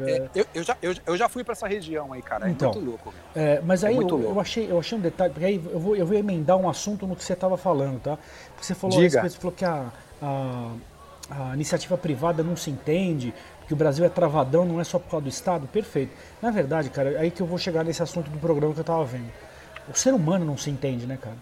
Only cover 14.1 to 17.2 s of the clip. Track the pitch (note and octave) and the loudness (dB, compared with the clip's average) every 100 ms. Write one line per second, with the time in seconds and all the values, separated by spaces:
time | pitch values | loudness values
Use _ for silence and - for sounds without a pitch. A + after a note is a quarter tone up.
14.1 | F3 E3 D3 C3 D#3+ F3+ E3 D#3 F3 - | 4 4 4 4 4 4 0 0 -2 -2
15.1 | D#3+ C#3 - G3 F3 C3+ G#3 G#3 C#3+ C3 | -4 -4 -4 -2 -2 0 -4 -2 -2 -2
16.1 | - - - A#3 A3 C#3 D#3+ C3+ C#3+ C3+ | -8 -20 -6 -2 0 2 0 -2 0 0
17.1 | D3 | 2